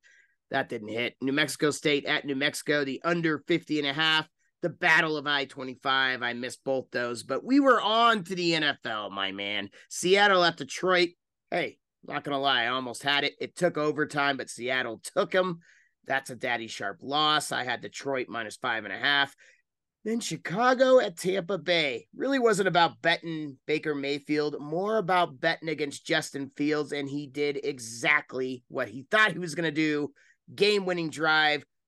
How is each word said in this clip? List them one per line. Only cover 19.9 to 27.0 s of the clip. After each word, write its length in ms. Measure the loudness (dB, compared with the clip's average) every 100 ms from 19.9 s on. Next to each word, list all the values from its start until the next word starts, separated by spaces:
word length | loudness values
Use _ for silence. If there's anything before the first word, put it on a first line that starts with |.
| _
Then 160 | -4 -4
Chicago 800 | -4 -8 -4 2 2 4 6 6
at 160 | 4 0
Tampa 440 | -2 -2 -2 -4
Bay. 480 | 2 2 2 -2 -8 -6
Really 240 | 0 4
wasn't 280 | 4 4 4
about 360 | 4 4 4
betting 560 | 0 0 -2 -8 -8 -10 -2
Baker 260 | -2 0
Mayfield, 600 | -2 -2 -4 -2 0 0 -4
more 380 | -6 -4 0 0
about 420 | 2 2 2 0
betting 300 | -2 -2 -4
against 380 | -4 -4 -8 -2
Justin 420 | 0 0 -6 -8 -2
Fields, 340 | 0 0 -2
and 160 | -6